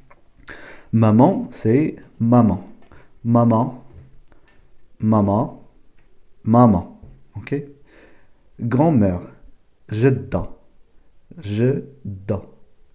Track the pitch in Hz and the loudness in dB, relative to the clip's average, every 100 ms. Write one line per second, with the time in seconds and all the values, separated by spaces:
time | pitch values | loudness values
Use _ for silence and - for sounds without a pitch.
0 | - - _ _ - - - - - 113 | -20 -20 _ _ -20 -20 -20 -20 -4 0
1 | 110 107 143 196 - - 107 123 156 - | 4 4 4 2 -6 -6 0 0 0 -6
2 | - - 117 123 113 90 - - - - | -16 -6 2 4 4 0 -6 -20 -20 -20
3 | - - 117 117 117 113 120 - - - | -20 -12 -2 2 2 2 -2 -6 -18 -20
4 | - - - - - _ - - - - | -20 -20 -20 -20 -20 _ -20 -20 -20 -6
5 | 107 110 98 101 147 - - _ - - | 0 2 2 0 -4 -8 -20 _ -20 -20
6 | - - - - - 113 123 92 - - | -20 -20 -20 -12 0 4 6 4 -2 -14
7 | - - - - - 143 - - - - | -20 -20 -20 -18 -10 -10 -10 -18 -20 -20
8 | - - - _ _ - 117 123 160 147 | -20 -20 -20 _ _ -12 -4 0 2 2
9 | 101 90 - - - - _ _ - 107 | 2 -2 -8 -20 -20 -20 _ _ -12 0
10 | 127 131 - 92 101 - _ - _ - | 0 0 -4 -8 -8 -12 _ -20 _ -20
11 | - - - - 104 104 120 160 - - | -20 -20 -20 -18 -10 -4 -2 -2 -8 -16
12 | - 98 95 101 - - - - - | -14 -12 -8 -8 -10 -20 -20 -20 -20